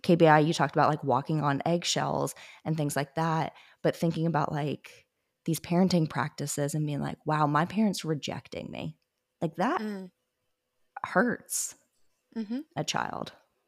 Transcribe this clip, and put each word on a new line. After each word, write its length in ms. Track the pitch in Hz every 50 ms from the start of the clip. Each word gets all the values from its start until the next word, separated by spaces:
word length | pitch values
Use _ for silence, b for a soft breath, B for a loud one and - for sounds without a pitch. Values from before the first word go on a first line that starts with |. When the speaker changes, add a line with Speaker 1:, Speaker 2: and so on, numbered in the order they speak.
Speaker 1:
K 120 | - - 175
B 120 | 165 170 156
I, 100 | 151 156
you 160 | 151 160 165
talked 220 | - 147 135 -
about, 120 | 156 143 120
like, 120 | 156 151 -
walking 380 | 139 123 127 143 - 160 156
on 200 | 147 147 139 135 -
eggshells 680 | 160 170 175 - - - 147 143 143 151 143 143 147 - B B B B B B
and 120 | 156 160
things 200 | 160 147 143 -
like 200 | 139 143 - _
that. 380 | 165 160 165 160 160 147 - B B B B B B
But 140 | - 160 -
thinking 300 | - 175 165 160 165 160
about, 260 | 165 156 151 151 -
like, 540 | 151 147 151 143 135 - - - - - _ _ _ _ _ _ _ _ _
these 120 | - 160 -
parenting 480 | - - 170 175 190 180 185 175 160 156
practices 680 | - 131 123 156 _ - 143 147 - - 143 143 -
and 120 | 151 151
being 140 | 151 143 139
like, 180 | 143 143 156 _ _
"Wow, 200 | 151 156 151 156 143
my 160 | 147 147 170
parents 400 | 185 180 208 220 208 175 - -
rejecting 680 | 156 160 135 - - - - _ - - - - -
me." 260 | - - - 156 160 _ _ _ _ _ _ _ _ _
Like, 140 | 170 160 151
that 240 | - 180 254 330 -
Speaker 2:
Mm. 300 | 214 214 208 190 190 180 _ _ _ _ _ _ _ _ _ _ _ _ _ _ _ _ _ - -
Speaker 1:
hurts 720 | - - 180 226 247 185 - - - - - - - - _ _ _ _ _ _ _ _ _ _ _ _
Speaker 2:
Mm-hmm. 240 | 226 220 196 233 269 302 _ _
Speaker 1:
a 80 | - 156
child. 480 | - - - 58 - - 62 55 - - _ _ _ _ _ _